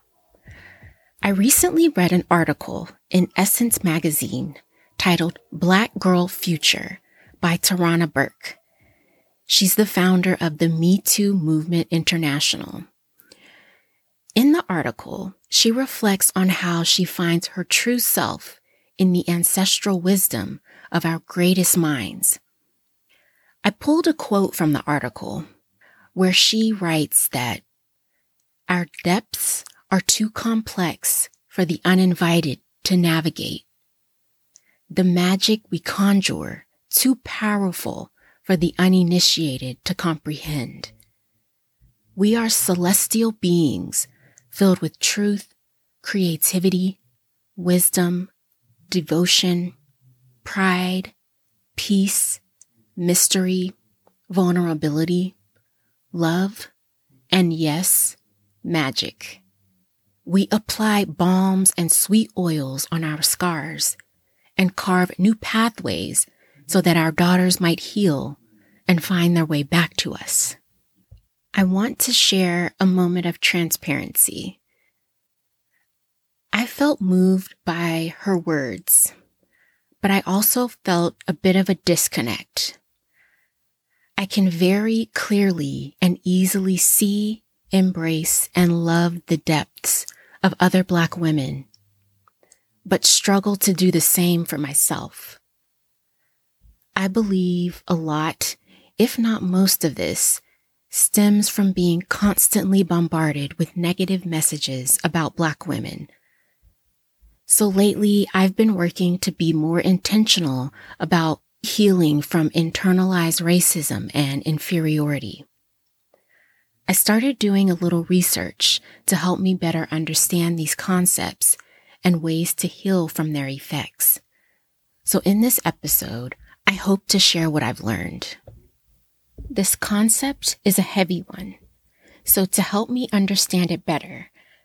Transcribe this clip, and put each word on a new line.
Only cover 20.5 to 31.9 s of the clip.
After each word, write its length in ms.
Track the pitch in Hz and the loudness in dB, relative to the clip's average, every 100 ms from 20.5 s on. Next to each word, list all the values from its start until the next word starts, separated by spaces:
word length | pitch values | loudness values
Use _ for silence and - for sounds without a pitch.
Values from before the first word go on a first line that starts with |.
| 143 _ - - | -12 _ -20 -6
of 140 | 165 165 | -2 -2
our 140 | 165 | -4
greatest 580 | - 180 175 185 170 180 | -6 0 2 4 2 2
minds. 600 | 156 135 95 - - - _ _ _ _ _ _ _ _ _ _ _ _ | 2 -2 -6 -4 -2 -4 _ _ _ _ _ _ _ _ _ _ _ _
I 60 | 208 | -6
pulled 360 | - 294 320 330 | -4 0 2 2
a 60 | |
quote 420 | 302 - 202 190 | -2 0 0 0
from 200 | - 156 | 0 -2
the 100 | 139 - | -2 -2
article 600 | 147 123 - - - - _ _ _ _ _ _ | -4 -4 -10 -10 -10 -12 _ _ _ _ _ _
where 200 | 180 185 | 0 2
she 400 | 180 - 220 220 | 4 2 2 0
writes 560 | 208 170 160 143 - - | 0 -2 -2 0 -2 -2
that 340 | 131 123 - _ _ _ _ _ _ _ _ _ _ - | -2 -4 -6 _ _ _ _ _ _ _ _ _ _ -6
our 160 | 180 170 - | -4 -4 -6
depths 600 | 175 196 - - - - - _ - | -2 -2 -4 -6 -6 -6 -10 _ -2
are 80 | 190 | -2
too 280 | - - 214 | 0 0 -2
complex 1040 | - 226 226 220 - 170 - - - - _ _ | -4 -2 -2 -4 -4 -4 -4 -4 -2 -4 _ _
for 180 | - | -2
the 160 | 170 160 | -2 0
uninvited 720 | 175 | 2